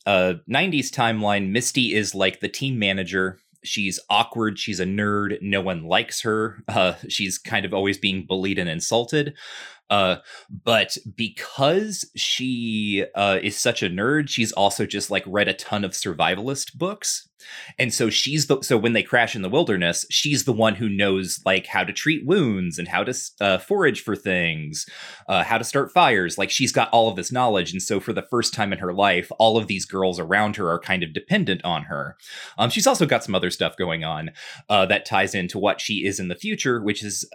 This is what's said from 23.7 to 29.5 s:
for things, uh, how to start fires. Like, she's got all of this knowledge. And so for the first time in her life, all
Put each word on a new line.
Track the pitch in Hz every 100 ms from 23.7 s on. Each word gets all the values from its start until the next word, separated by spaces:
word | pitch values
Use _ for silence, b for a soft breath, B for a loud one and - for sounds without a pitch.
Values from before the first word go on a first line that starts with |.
| 202 156 104
for | - 98
things, | 101 90 85 78 76 78 - B B B B
uh, | 92
how | 87 113
to | 120
start | 139 131
fires. | 180 151 104 87 -
Like, | 98
she's | - 127
got | 131 113
all | 117 113
of | 92
this | -
knowledge. | 127 123 101 82
And | 90
so | - 98
for | 120
the | 95 -
first | 120 113
time | - 101
in | 95
her | 90
life, | 92 101 90 - -
all | 113